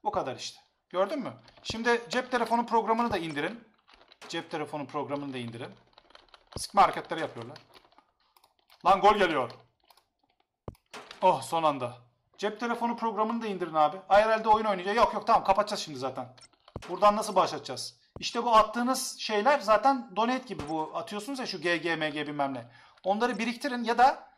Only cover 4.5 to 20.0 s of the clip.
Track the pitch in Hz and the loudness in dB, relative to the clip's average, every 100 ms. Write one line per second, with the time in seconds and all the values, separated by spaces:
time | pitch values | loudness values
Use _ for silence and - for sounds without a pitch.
4.5 | 165 151 151 131 151 127 143 143 131 120 | -8 -6 -8 -6 -6 -6 -6 -6 -8 -8
5.5 | 113 98 - _ - _ - _ - _ | -10 -14 -16 _ -20 _ -20 _ -20 _
6.5 | - - - 170 165 156 165 143 123 117 | -12 -2 4 4 4 -6 -6 -6 -8 -14
7.5 | 151 _ - _ _ _ _ _ _ _ | -16 _ -20 _ _ _ _ _ _ _
8.5 | _ _ _ 170 190 196 208 185 151 117 | _ _ _ 4 6 6 6 2 2 -4
9.5 | - _ _ _ _ _ _ _ _ _ | -8 _ _ _ _ _ _ _ _ _
10.5 | _ - - _ - - - 185 151 120 | _ -16 -16 _ -18 -18 2 2 2 0
11.5 | 165 160 139 123 - _ _ _ _ 202 | 0 2 0 -6 -10 _ _ _ _ -6
12.5 | 208 240 233 233 233 226 202 220 233 226 | -4 -6 -2 -4 -2 -4 -2 -2 -2 -6
13.5 | 185 170 160 151 143 - 196 220 220 220 | -6 -4 2 2 0 4 4 6 2 4
14.5 | 214 220 190 180 226 214 214 - 214 - | 2 2 -2 -2 2 2 2 2 2 4
15.5 | 190 202 196 - 135 131 127 123 - _ | 2 0 -4 -8 -8 -8 -8 -12 -16 _
16.5 | _ - - - 180 208 208 196 185 170 | _ -18 -16 -10 4 4 4 0 2 0
17.5 | 151 - 123 - _ _ - - 240 233 | -2 -10 -10 -10 _ _ -10 -6 -4 4
18.5 | 220 214 233 240 254 - - - 214 220 | 6 6 0 0 -2 -4 -8 -2 2 4
19.5 | 285 208 220 269 269 | 2 4 4 4 2